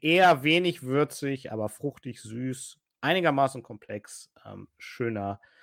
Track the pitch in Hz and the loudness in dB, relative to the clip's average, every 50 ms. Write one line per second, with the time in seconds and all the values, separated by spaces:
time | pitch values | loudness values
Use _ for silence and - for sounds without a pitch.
0 | - 156 165 180 185 180 165 135 131 151 160 175 180 175 165 - 127 127 131 143 | 0 2 4 6 8 8 6 6 4 4 4 4 4 2 -2 -4 -4 -2 0 2
1 | 151 147 - - 147 139 135 131 - - 110 110 107 107 - - - 143 - - | 0 0 -2 -4 -6 -4 -6 -6 -8 -8 -6 -4 -6 -6 -6 -6 -8 -8 -8 -8
2 | - 135 117 - - 107 110 120 127 131 127 123 - - - _ _ _ _ _ | -10 -12 -12 -12 -12 -12 -10 -8 -6 -6 -6 -8 -10 -16 -18 _ _ _ _ _
3 | - 143 175 185 175 160 143 139 139 131 135 127 - - 113 104 - - 104 104 | -2 0 2 2 2 2 4 4 2 2 0 -4 -14 -14 -16 -16 -12 -10 -10 -10
4 | - - - - - _ _ _ - 104 101 98 98 - _ - - - - - | -12 -14 -18 -20 -20 _ _ _ -20 -18 -16 -16 -16 -18 _ -20 -20 -14 -8 -4
5 | 123 117 113 104 98 98 101 - _ _ _ _ | -4 -2 -2 -2 -4 -4 -6 -8 _ _ _ _